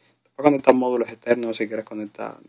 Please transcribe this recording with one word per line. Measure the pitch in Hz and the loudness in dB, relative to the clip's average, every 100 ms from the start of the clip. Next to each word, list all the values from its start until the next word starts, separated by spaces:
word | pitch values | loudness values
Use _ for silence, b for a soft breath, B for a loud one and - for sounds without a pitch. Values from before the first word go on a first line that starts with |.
| _ _ _ - | _ _ _ 0
para | 147 | 2
conectar | 139 135 | 4 4
módulos | 127 123 123 117 | 4 4 0 -2
externos | 117 - 120 117 110 | -4 -2 0 -2 -6
si | 107 | -6
quieres | 110 107 | -6 -8
conectar | 107 104 - 107 113 | -10 -12 -10 -12 -12